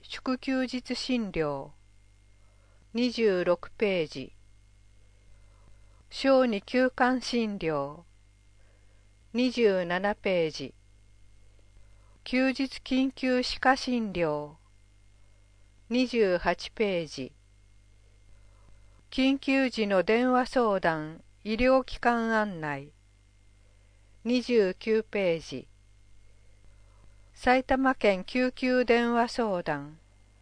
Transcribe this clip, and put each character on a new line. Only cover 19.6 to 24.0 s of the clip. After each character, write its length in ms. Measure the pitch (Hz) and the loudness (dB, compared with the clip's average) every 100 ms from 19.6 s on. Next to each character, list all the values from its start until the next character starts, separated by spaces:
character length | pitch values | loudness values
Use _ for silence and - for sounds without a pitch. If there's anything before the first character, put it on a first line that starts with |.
| 262 | 2
時 180 | 226 202 | 0 0
の 160 | 190 | 2
電 300 | 175 226 254 | 4 2 4
話 140 | 254 254 | 2 2
相 340 | 262 226 190 | 2 2 2
談、 420 | 175 160 156 160 - - | 0 0 -6 -12 -20 -14
医 100 | 208 | -6
療 300 | 220 254 262 | 0 4 4
機 140 | 254 - | 0 0
関 360 | 247 233 226 | 0 2 0
案 260 | 220 214 170 | 0 0 -4
内。 300 | 156 139 147 _ _ _ _ _ - - - - - - | -6 -6 -10 _ _ _ _ _ -20 -20 -20 -20 -20 -20